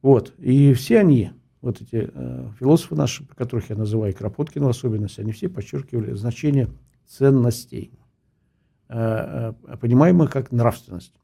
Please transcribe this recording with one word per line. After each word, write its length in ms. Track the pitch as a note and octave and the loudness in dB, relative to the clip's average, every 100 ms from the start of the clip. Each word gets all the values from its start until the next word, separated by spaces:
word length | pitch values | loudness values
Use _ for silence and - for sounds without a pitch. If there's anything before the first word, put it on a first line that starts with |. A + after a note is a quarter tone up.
Вот. 300 | C3+ C3 - _ | 6 4 2 _
И 340 | C3 C3 C#3+ | 2 6 6
все 260 | B2 - A3+ | 4 4 4
они, 320 | F#3+ C3 F2 - _ _ | 6 4 2 -8 _ _
вот 180 | B2+ - | -8 -8
эти, 300 | A2 A2+ - | -6 -6 -6
э, 360 | C3 B2 B2+ B2 G#2 | -10 -12 -10 -14 -4
философы 340 | B2+ D#3+ - | 2 2 2
наши, 300 | D#3 C#3 - | -2 -2 -4
про 100 | - | -16
которых 360 | - B2 A#2+ - | -10 -6 -6 -6
я 60 | G#2+ | -6
называю, 380 | G#2+ A2 G#2+ | -2 -2 -2
Кропоткин 500 | F#2+ G#2+ A2 D3+ - | -4 -8 -6 -8 -2
в 40 | C#3 | -2
особенности, 520 | A#2+ B2+ G#2+ G#2 - | 0 -2 -4 -6 -6
они 120 | G#2+ | -8
все 160 | G#2+ F3+ | -6 -8
подчеркивали 640 | F3+ - C#3+ C#3 B2 G#2+ | -8 -10 -10 -6 -6 -6
значение 560 | A#2 A#2 - D3+ C#3 B2 - _ _ _ | -6 -6 -4 0 0 -2 -8 _ _ _
ценностей, 880 | - C3+ C3+ A#2+ A2+ - - - _ _ _ _ _ _ _ _ _ _ | 0 2 4 2 -2 -10 -14 -14 _ _ _ _ _ _ _ _ _ _
э, 680 | A#2 A2+ A2 - C#3 A2+ A#2 - | -6 -4 -4 -6 -6 -8 -10 -18
э, 100 | B2 | -6
понимаемых 520 | A#2+ B2 D#3+ F3+ D3 | 2 4 6 4 2
как 220 | C#3 B2 | 0 -4
нравственность. 640 | A#2+ A#2 A#2+ _ F2+ - _ | 0 0 0 _ -16 -16 _